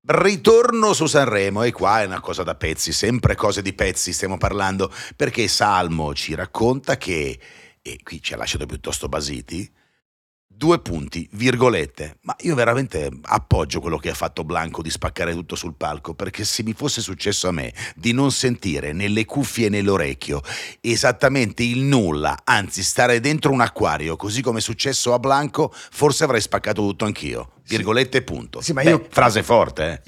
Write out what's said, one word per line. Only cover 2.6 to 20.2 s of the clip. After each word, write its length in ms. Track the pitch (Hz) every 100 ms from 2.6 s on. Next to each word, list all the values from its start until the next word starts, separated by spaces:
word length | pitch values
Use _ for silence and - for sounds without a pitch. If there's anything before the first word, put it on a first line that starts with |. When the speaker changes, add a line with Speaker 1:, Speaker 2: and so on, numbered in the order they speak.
| 80 78 -
Speaker 1:
sempre 420 | - 101 120 - 98
cose 260 | 104 101
di 100 | 98
Pezzi 400 | - 95 90 90
stiamo 240 | 87 95 95
parlando, 560 | 98 101 95 98 95 - - -
perché 320 | 135 120 104
Salmo 640 | - 104 95 87 80 76
ci 220 | 71 -
racconta 640 | 78 92 - 113 135 - 135
che, 400 | - 85 69 62 - - - _
e 200 | - 60
qui 180 | - 80
ci 140 | -
ha 20 | 62
lasciato 300 | 57 - 71
piuttosto 420 | - - - 73
basiti, 600 | 78 71 65 - 85 - _ _ _ _ _ _ _ _
due 240 | - 160 170
punti, 500 | - 80 69 85 82
virgolette, 840 | 101 127 123 127 98 69 - 76 -
"ma 140 | - -
io 140 | 175
veramente 540 | 139 117 120 135 80 71 64
appoggio 580 | - - - 92 78 87
quello 160 | 82 78
che 120 | 90
ha 40 |
fatto 300 | - 82 -
Blanco 360 | 80 85 82 73
di 100 | 80
spaccare 420 | - 85 - 85
tutto 240 | 85 85 87
sul 180 | 87
palco, 400 | 73 80 76 -
perché 300 | - 95 -
se 180 | 107 -
mi 100 | 110
fosse 280 | 110 123 -
successo 480 | 98 92 104 101 92
a 40 |
me 200 | 85 60 - - -
di 160 | 110
non 180 | 120 139
sentire 640 | - 131 120 98 69 71
nelle 320 | 82 101 107
cuffie 420 | 107 143 131 - 110
e 40 |
nell'orecchio 680 | 104 101 95 71 67